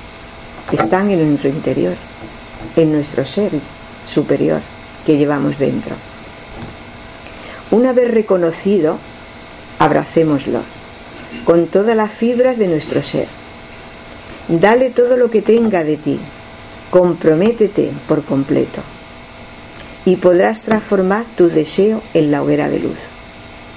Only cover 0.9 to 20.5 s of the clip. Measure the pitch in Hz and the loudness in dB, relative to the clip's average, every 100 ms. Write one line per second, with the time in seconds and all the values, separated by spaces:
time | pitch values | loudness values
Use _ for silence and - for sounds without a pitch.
0.9 | 185 202 185 156 143 139 143 - 139 175 | 2 4 4 4 4 2 -2 -2 0 -2
1.9 | 175 - - - - - - - - 156 | -4 -10 -16 -16 -18 -18 -14 -4 2 2
2.9 | 151 143 - 135 - 202 151 - - - | 2 0 -4 -4 -2 -2 -2 -8 -16 -20
3.9 | - - - 143 139 151 156 - - - | -18 -4 -2 0 2 2 0 -4 -16 -20
4.9 | - - 147 143 143 147 143 139 131 - | -8 0 2 4 2 0 0 -2 -2 -6
5.9 | - - - - - - - - - - | -10 -14 -20 -20 -20 -18 -14 -14 -16 -18
6.9 | - - - - - - - - 208 254 | -20 -20 -18 -18 -18 -16 -18 0 2 4
7.9 | 247 240 226 214 190 170 165 196 208 151 | 4 4 2 2 2 2 0 2 2 2
8.9 | 180 - - - - - - - - 156 | -2 -8 -18 -18 -20 -20 -20 -20 0 2
9.9 | - - - 156 143 - 120 - - - | 2 0 2 2 2 0 -4 -6 -14 -20
10.9 | - - - - - - 170 165 185 214 | -20 -20 -18 -16 -6 2 4 4 2 2
11.9 | 220 214 - 226 240 254 240 190 156 - | 2 0 0 0 2 2 2 0 0 0
12.9 | 143 - 156 - - - - - - - | -4 -2 -4 -4 -8 -20 -20 -20 -20 -20
13.9 | - - - - - - 165 196 240 262 | -20 -18 -18 -18 -16 -2 2 4 6 4
14.9 | 240 240 247 240 220 - 233 226 190 151 | 4 4 4 4 2 4 4 4 2 0
15.9 | 151 143 139 - - - - - - - | -2 -2 -4 -6 -16 -20 -20 -20 -18 2
16.9 | 180 180 165 165 156 208 226 202 165 147 | 4 4 2 2 4 2 2 0 2 -2
17.9 | 143 - 156 - 139 139 139 135 - - | -4 -2 -2 0 -2 2 0 0 -4 -14
18.9 | - - - - - - - - - - | -16 -20 -20 -20 -20 -20 -20 -20 -18 -18
19.9 | - - 180 180 175 202 | -4 0 4 4 6 4